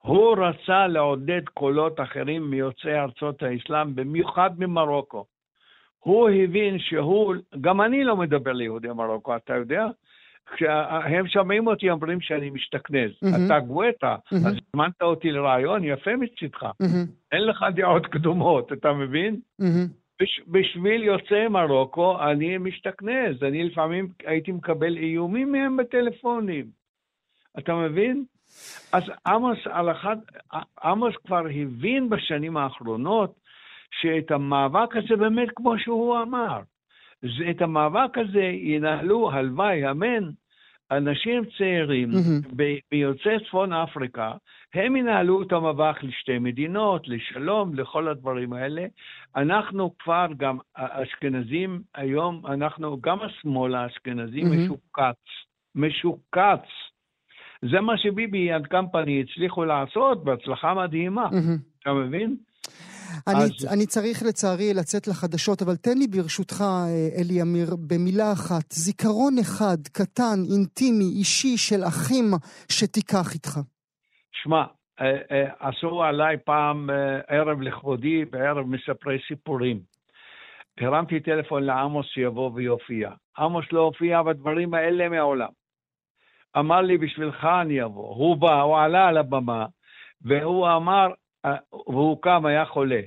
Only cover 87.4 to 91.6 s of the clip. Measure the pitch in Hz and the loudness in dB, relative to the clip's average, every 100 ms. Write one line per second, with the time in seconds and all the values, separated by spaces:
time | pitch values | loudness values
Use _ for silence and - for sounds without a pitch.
87.4 | 156 180 160 139 117 101 107 110 156 165 | 2 2 2 -2 -2 -6 -10 0 2 6
88.4 | 165 147 143 156 156 180 190 160 143 135 | 6 6 6 4 4 6 6 4 2 0
89.4 | 120 113 110 _ _ - - _ 117 139 | 0 -4 -4 _ _ -20 -20 _ 0 0
90.4 | 156 180 175 165 165 196 190 185 _ _ | 2 2 4 4 4 4 4 2 _ _
91.4 | 147 139 | -4 -4